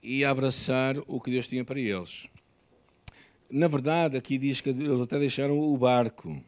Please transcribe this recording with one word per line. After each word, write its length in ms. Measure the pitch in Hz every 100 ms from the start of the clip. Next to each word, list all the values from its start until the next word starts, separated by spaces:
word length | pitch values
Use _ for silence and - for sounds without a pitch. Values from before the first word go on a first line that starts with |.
e 220 | 117 135
a 60 | 139
abraçar 680 | 135 131 127 - 131 131 139 -
o 120 | 131
que 120 | 135
Deus 160 | 127 120
tinha 180 | 127 120
para 140 | 135
eles. 480 | 120 95 87 - - - _ _ _ _ _ _ - - - _ _
Na 180 | 135 165
verdade, 500 | 147 131 165 165 131
aqui 200 | - 135
diz 240 | 135 131
que 80 | 139
eles 320 | 127 147 127
até 160 | 123 143
deixaram 420 | 143 127 139 147
o 180 | 151 139
barco 640 | 123 123 117 - 85 73